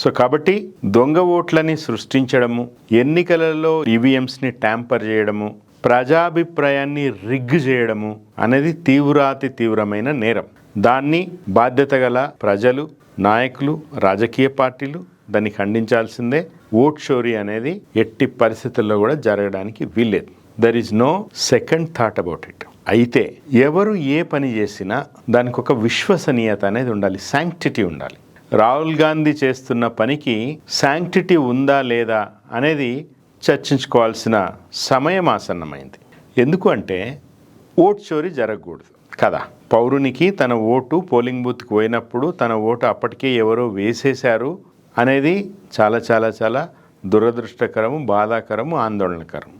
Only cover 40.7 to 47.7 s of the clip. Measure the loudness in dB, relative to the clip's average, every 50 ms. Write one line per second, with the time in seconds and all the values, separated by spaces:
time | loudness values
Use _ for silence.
40.7 | 2 0 0 0 -2 -4 -2 0 0 0 0 0 -4 -4 -4 -6 -6 -6 -6 -2
41.7 | 0 0 2 2 0 -4 -6 -4 -6 -4 -4 -4 -2 -2 -2 0 0 0 0 -2
42.7 | -2 0 0 -2 -2 -2 -4 -8 -8 -4 -4 -2 0 2 2 2 2 0 0 -4
43.7 | -4 -2 -2 -2 -2 0 -2 -2 -2 0 0 0 0 0 -2 -4 -6 -8 -14 _
44.7 | _ _ _ _ _ 0 2 2 2 2 2 0 0 -2 -4 -8 -14 -20 -20 -14
45.7 | 0 2 2 2 2 0 0 0 0 2 2 -2 -2 -2 -4 -2 -2 -4 -6 -8
46.7 | -12 _ _ _ _ _ -4 2 2 4 4 4 0 -2 -8 -12 -6 -4 -4 -4